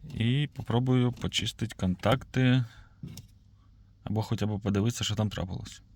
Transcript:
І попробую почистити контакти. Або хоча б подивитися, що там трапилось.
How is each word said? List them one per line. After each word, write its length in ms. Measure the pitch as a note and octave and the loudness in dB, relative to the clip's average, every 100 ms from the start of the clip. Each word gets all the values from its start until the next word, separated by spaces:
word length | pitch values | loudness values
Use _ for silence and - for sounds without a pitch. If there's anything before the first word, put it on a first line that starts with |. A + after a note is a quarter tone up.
| - | -12
І 340 | - A2+ C3 D3 | -2 0 2 0
попробую 580 | - - A#2 B2+ B2+ B2 | -6 -2 0 4 4 4
почистити 640 | B2 F#2 - G2+ - G2+ - | 0 -4 -4 -4 -4 -8 -2
контакти. 880 | F#2 F2+ G2+ C3 - - B2+ B2+ A#2+ - - - - - - - - - - - - - | -2 0 2 2 0 2 4 4 2 -8 -20 -18 -16 -16 -18 -20 -20 -20 -20 -20 -20 -16
Або 180 | - G#2+ | -4 -2
хоча 240 | G#2+ A2 G#2+ | -2 -2 0
б 140 | G#2 | 0
подивитися, 440 | G2+ G2 A2 - | 0 2 2 0
що 100 | G#2 | -4
там 160 | A2 G#2+ | 0 -2
трапилось. 520 | - F2+ F2+ - - - | -2 -6 -6 -10 -16 -20